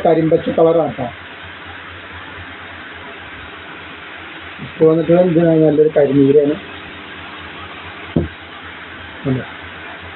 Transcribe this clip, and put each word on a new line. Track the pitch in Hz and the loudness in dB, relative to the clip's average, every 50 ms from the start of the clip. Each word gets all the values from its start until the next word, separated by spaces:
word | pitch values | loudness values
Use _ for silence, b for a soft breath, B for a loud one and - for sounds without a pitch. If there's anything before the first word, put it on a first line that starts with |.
| - | 6
കരിമ്പച്ച | 175 160 160 160 160 165 160 - - | 4 4 4 4 4 4 4 2 2
കളറാണ് | - - 165 165 165 170 156 139 113 | 2 4 6 6 6 4 2 0 -2
ട്ടോ. | - 123 120 - - - - - - - - - - - - - - - - - - - - - - - - - - - - - - - - - - - - - - - - - - - - - - - - - - - - - - - - - - - - - - - - - - - - - - - | -4 -8 -8 -8 -12 -16 -18 -16 -16 -16 -16 -16 -16 -16 -16 -16 -16 -16 -16 -16 -16 -16 -16 -16 -16 -16 -14 -14 -14 -14 -14 -14 -14 -14 -16 -14 -14 -14 -14 -14 -14 -14 -14 -14 -14 -14 -14 -14 -14 -14 -16 -16 -16 -16 -16 -16 -16 -16 -16 -16 -16 -16 -16 -16 -16 -16 -16 -16 -16 -16 -16 -14 -12 -12
ഇപ്പൊ | - - - 160 160 | -8 0 4 6 6
വന്നിട്ടുള്ള | 160 165 160 147 165 180 185 | 6 6 4 6 6 6 6
ഇത് | 185 160 160 170 165 160 156 156 | 6 6 6 6 6 6 6 6
നല്ലൊരു | 156 151 147 151 156 156 | 6 6 6 6 6 6
കരിനീലയാണ്. | 160 143 135 131 139 139 135 139 151 143 143 156 202 - - - - - - - - - - - - - - - - - - - - - - - - - - - - - - - 82 80 - - - - - - - - - - - - - - - - - - - - | 4 4 6 6 6 6 8 8 6 6 4 2 -2 -4 -12 -14 -14 -14 -14 -16 -16 -16 -16 -16 -16 -14 -14 -14 -14 -16 -16 -14 -14 -14 -14 -14 -14 -14 -14 -14 -14 -8 -4 -2 -2 -2 -2 -6 -12 -16 -18 -16 -16 -16 -16 -16 -16 -16 -16 -16 -16 -16 -16 -14 -6 -2
ഉണ്ട്. | 139 131 123 - - - - - - - - - - - - - - - | -2 -2 -2 -4 -8 -12 -14 -16 -16 -14 -14 -14 -14 -14 -14 -14 -14 -14